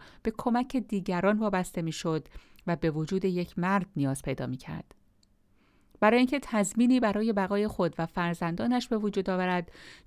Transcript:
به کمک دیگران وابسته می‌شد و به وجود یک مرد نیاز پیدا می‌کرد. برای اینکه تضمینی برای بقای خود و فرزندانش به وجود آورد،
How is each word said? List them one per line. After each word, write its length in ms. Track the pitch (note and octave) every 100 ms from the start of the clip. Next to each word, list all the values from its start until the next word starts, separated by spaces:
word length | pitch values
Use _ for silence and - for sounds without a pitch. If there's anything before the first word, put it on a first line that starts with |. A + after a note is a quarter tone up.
| - -
به 100 | A3+ A3
کمک 400 | B3+ A#3+ B3+ C4
دیگران 640 | - G3+ F3 F3 F#3+ G#3+
وابسته 420 | G#3+ F#3+ F3+ F3+
می‌شد 460 | E3 - E3+ D#3 - - - - -
و 80 | E3+
به 160 | D#3+
وجود 340 | D3+ D#3 F#3+ F#3+
یک 340 | F3+ F3 -
مرد 260 | F3 G3 F3+ -
نیاز 260 | C#3 C3+
پیدا 260 | - C3 B2+
می‌کرد. 480 | B2+ - D#3 - - _ _ _ _ _ _ _ _ _ -
برای 180 | G#3+ A#3+
اینکه 220 | B3+ C#4+
تضمینی 580 | - A3 G3 A3+ B3 B3+
برای 340 | A3 G#3 A3
بقای 340 | G#3 F#3+ G3+ G#3+
خود 280 | - E3+ -
و 80 | E3
فرزندانش 800 | - F3 E3+ E3+ E3+ A#3 B3 A#3+
به 100 | A3
وجود 320 | G#3 G3 F#3+
آورد، 420 | F#3 F3+ F3+ F3 - - -